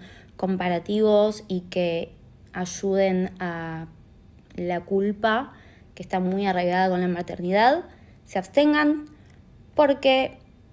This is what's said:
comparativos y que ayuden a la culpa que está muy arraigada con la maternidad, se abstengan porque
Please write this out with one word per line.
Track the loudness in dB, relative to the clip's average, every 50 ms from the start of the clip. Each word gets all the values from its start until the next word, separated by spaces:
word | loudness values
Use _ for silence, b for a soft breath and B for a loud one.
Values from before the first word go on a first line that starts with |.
| B B B B B B -10
comparativos | -6 -4 -4 -2 -2 -2 -2 -2 -2 -2 -2 0 2 4 4 4 4 4 2 0 -4 -8
y | -6 -6 -6
que | -6 -6 -4 -2 -2 -2 -2 -4 -6 -8 -12 -20 -20 -20 -20 -20 -20 -14 -10
ayuden | -8 -8 -8 -8 -6 -4 0 2 2 2 2 2 0 -2 -4 -6 -8
a | -8 -8 -8 -8 -8 -10 -10 -10 -12 -14 -16 -20 -20 -20 -20 -20 -20 -20 -20 -20 -20 -16 -10
la | -8 -4 -4 -4 -4
culpa | -4 -2 -2 0 0 0 -2 0 0 0 0 0 -2 B B B B B B B B B -18
que | -18 -10
está | -6 -4 -2
muy | -2 0 -2 0 0
arraigada | 0 0 0 0 0 2 2 2 2
con | 2 0
la | 0
maternidad, | -2 -2 -4 -6 -8 -10 -8 -4 0 2 4 4 4 4 2 -2 B B B B B B B B
se | -8 -8
abstengan | -6 -6 0 2 2 4 4 4 4 2 2 0 0 -4 B B B B B B B B -20 -20 -20 -20 -2 2
porque | 2 4 4 2 2 2 2 4 2 2 -2 -6 -12 -20 -20 -20 -20 -20 -20